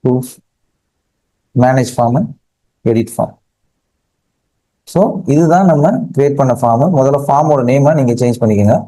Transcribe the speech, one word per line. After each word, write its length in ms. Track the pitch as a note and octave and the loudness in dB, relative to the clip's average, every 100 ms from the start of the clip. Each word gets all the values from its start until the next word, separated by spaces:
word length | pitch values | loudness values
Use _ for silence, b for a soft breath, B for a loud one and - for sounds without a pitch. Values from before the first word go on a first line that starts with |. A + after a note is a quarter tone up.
Proof, 240 | C3 B2+ B2+ - _ _ _ _ _ _ _ _ _ _ _ B2 | 0 -2 -4 -18 _ _ _ _ _ _ _ _ _ _ _ 0
manage 260 | B2+ C3 - - | 2 2 -2 -2
form, 200 | A#2 C3 A3 - _ _ _ _ A2+ | -2 -2 -4 -10 _ _ _ _ -2
edit 180 | A2+ A2+ - | -2 -2 -6
form. 160 | - - _ _ _ _ _ _ _ _ _ _ _ _ _ _ - | -8 -8 _ _ _ _ _ _ _ _ _ _ _ _ _ _ -6
So, 100 | E3+ G#3 - - | -2 -2 -2 -2
இதுதான் 340 | D3 E3 F3 F#3+ | 2 2 2 2
நம்ம 200 | D3+ D#3 B3 - - | 2 0 -2 -4 -2
create 220 | C#3+ C#3+ | 0 0
பண்ண 140 | C3 A#2+ | -2 0
form. 240 | A#2+ A#2 D#3 D#3 | 0 0 0 0
முதல்ல 220 | C3+ C#3 C#3 | 0 0 0
ஃபார்மோட 360 | C#3 D#3 D3 B2 | 0 2 0 0
நேமை 240 | C3+ C#3+ D3+ | 2 2 2
நீங்க 140 | B2+ A#2+ | 0 0
சேஞ்ச் 180 | B2 A#2 | -2 0
பண்ணிக்கோங்க. 320 | A2+ G#2 G#2 C#3+ | 0 2 2 0